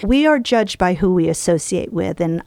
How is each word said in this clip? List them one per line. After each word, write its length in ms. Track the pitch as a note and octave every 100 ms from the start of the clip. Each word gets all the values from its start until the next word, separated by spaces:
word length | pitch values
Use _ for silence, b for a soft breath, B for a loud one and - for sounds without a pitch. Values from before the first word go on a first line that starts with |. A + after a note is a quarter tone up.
We 240 | G3+ C4+ D#4
are 140 | D4
judged 380 | A#3 A#3 G#3+ -
by 160 | F3+
who 200 | E3+ F#3+
we 140 | F3+ D#3+
associate 640 | D#3+ - E3 - F3+ -
with, 300 | E3 F#3 -
and 220 | E3 E3